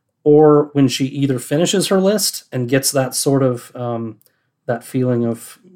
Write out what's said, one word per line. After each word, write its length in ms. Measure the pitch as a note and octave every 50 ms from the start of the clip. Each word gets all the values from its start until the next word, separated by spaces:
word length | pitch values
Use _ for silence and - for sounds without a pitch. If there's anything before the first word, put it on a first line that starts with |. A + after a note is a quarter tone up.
| _ _ _ _ -
or 460 | D3+ D3 D3+ D#3 D3+ D3+ D3 D3 D3 -
when 160 | C#3 C#3 B2
she 160 | - - C#3
either 320 | C3 B2+ C#3+ C#3 C3+ C3 A#2+
finishes 500 | - - C#3+ D3 F3 F3+ - F#3+ E3 -
her 120 | G3+ F#3+
list 440 | F#3+ G3 G#3+ G#3 - - - - - _
and 180 | - C3 B2 A#2
gets 220 | C#3 C3+ - - -
that 220 | C#3 C3 B2+ -
sort 280 | - - D3 C#3 C3+ C3+
of, 320 | B2+ B2 A#2+ - - -
um, 440 | B2+ B2 A#2+ A#2 A#2 A#2 A2+ G#2+ _ _ _ _ _ _ _ _ _ _
that 200 | - A#2+ A#2 -
feeling 400 | - - C3 B2+ B2+ B2 A#2+ A#2+
of 340 | A#2 A#2 A#2 - - - _ _ - -